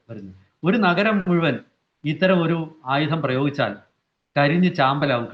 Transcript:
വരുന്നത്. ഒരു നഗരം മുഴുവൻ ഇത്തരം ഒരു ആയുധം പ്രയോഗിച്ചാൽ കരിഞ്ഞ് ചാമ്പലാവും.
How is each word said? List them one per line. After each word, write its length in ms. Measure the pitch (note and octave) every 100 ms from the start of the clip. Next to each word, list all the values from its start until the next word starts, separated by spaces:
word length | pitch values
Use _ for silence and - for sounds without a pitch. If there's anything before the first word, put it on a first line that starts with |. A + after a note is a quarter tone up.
| -
വരുന്നത്. 240 | G#2+ G2 F#2+ _ _
ഒരു 140 | D#3+ A#3
നഗരം 460 | F#3+ F3 G#3 G#3 F#3
മുഴുവൻ 300 | F3 D#3+ A#2+ - _ _ _
ഇത്തരം 380 | D3 D#3 F#3 F#3
ഒരു 340 | E3 E3 D#3 - B2+
ആയുധം 360 | C#3 D3+ D#3+
പ്രയോഗിച്ചാൽ 540 | C#3 B2+ C#3+ C#3 A2+ G2+ _ _ _ _ _ C#3+
കരിഞ്ഞ് 380 | C#3+ F3 F3+
ചാമ്പലാവും. 540 | E3+ C3+ C#3+ C#3+ A#2+ A2+